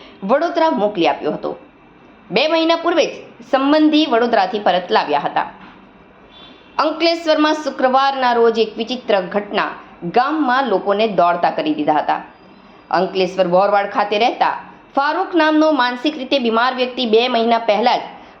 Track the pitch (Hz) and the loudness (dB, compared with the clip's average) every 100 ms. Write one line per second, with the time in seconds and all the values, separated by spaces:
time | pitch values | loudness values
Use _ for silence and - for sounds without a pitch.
0 | - - 196 277 339 339 320 254 202 196 | -20 -8 0 0 0 0 0 2 0 0
1 | 156 139 143 180 - - - - - - | 0 0 -4 -4 -8 -10 -16 -20 -20 -20
2 | - - - 180 311 330 330 330 330 330 | -20 -20 -4 -2 0 2 2 0 0 0
3 | 214 - - - - 262 277 311 302 302 | -2 -4 -18 -20 -4 -2 2 4 4 4
4 | 311 226 240 220 185 208 208 180 180 214 | 2 0 2 0 0 -2 0 0 0 0
5 | 147 143 156 156 123 - - - - - | 0 -2 -2 -4 -6 -10 -20 -20 -20 -20
6 | - - - - - - - - 294 311 | -20 -20 -20 -20 -20 -20 -10 -4 -2 0
7 | 330 339 330 311 302 302 277 262 254 262 | -2 0 0 2 2 0 -4 -2 2 2
8 | 277 262 247 240 233 226 214 - 226 247 | 2 0 0 4 4 2 -2 -4 -8 -6
9 | - 202 180 202 202 214 156 - - - | 0 0 0 -4 -2 -2 -2 -6 -18 -12
10 | 175 220 262 311 262 254 262 185 190 202 | -2 0 0 0 0 0 0 0 0 0
11 | 220 180 175 175 165 - 156 151 147 143 | 0 2 2 2 -2 0 -2 -2 0 0
12 | - 156 - - - - - - - 170 | 0 -4 -8 -20 -20 -20 -20 -20 -4 -2
13 | 185 190 185 190 180 180 202 202 202 247 | -2 -2 -2 0 0 2 2 2 0 -2
14 | 208 208 240 - 160 - - - - - | -2 0 0 0 -2 -2 -10 -20 -8 -2
15 | 294 330 381 359 311 311 311 294 247 247 | -2 -2 -2 0 2 4 2 2 0 -2
16 | 302 247 262 277 233 226 247 254 247 254 | -4 -4 -2 0 0 0 0 0 -4 -4
17 | 240 220 254 233 226 226 226 202 240 175 | 0 2 2 0 2 0 0 2 2 0
18 | - - - - | -4 -16 -20 -10